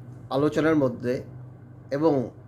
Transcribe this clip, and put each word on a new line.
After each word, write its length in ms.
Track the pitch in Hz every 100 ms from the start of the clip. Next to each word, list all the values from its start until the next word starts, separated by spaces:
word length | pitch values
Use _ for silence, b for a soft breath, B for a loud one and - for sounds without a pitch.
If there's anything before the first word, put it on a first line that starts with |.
| - - -
আলোচনার 460 | 131 147 156 156 156
মধ্যে 460 | 131 117 117 139 - - - - - - -
এবং 400 | 143 160 147 110 -